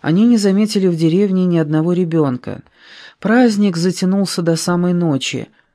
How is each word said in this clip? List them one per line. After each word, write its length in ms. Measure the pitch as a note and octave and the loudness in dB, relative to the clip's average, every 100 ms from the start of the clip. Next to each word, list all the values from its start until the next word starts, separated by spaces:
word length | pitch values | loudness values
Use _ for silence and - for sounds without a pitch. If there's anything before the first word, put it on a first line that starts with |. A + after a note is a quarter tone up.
они 240 | C#3+ F3 A#3 | -2 2 4
не 80 | A#3 | 4
заметили 500 | G3 F#3+ G#3+ G#3 F#3 | 2 0 0 0 0
в 80 | |
деревне 520 | E3 E3 F3 G3+ F#3 F3+ | 0 0 2 0 0 0
ни 120 | E3+ | 0
одного 340 | D3+ D#3 E3 | 0 0 0
ребенка. 680 | F3 F3 E3 D3 B2 - G2 - _ - - - _ | 0 0 0 0 -2 -10 -14 -16 _ -20 -20 -20 _
Праздник 580 | G3 A#3 B3 G#3 G3+ E3+ | 0 2 2 2 0 0
затянулся 640 | F3+ F3 F#3 G3 F#3+ - | -2 -2 -2 0 -2 -2
до 120 | E3 | -2
самой 380 | E3 - F3 F3+ | -2 -2 -2 0
ночи, 560 | F3 E3+ C3+ - B2+ A2 _ _ | 0 0 -2 -4 -8 -10 _ _